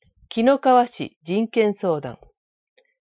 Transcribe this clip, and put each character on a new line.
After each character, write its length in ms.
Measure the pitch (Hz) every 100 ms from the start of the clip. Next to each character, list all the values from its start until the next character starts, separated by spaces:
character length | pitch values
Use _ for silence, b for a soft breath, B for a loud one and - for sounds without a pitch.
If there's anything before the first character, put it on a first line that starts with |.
| _ _ -
紀 140 | -
の 140 | 233 277
川 300 | 269 247 240
市 320 | - 143 -
人 260 | 156 190 226
権 280 | 240 214 202
相 260 | 185 156
談。 160 | 135 113 _ _ _ _ _ _ _ _